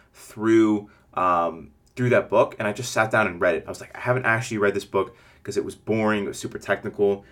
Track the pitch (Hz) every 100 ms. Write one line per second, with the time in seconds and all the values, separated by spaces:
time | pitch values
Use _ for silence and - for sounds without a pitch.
0 | _ - - 110 110 113 110 104 104 _
1 | _ - 90 87 82 82 71 _ _ -
2 | 123 110 - 104 - - 104 104 123 110
3 | 110 117 98 85 90 80 - 90 - -
4 | 123 123 113 113 120 110 101 101 - 98
5 | 92 - - _ - 98 95 - - 110
6 | 107 104 98 - - - - 98 104 -
7 | 101 101 -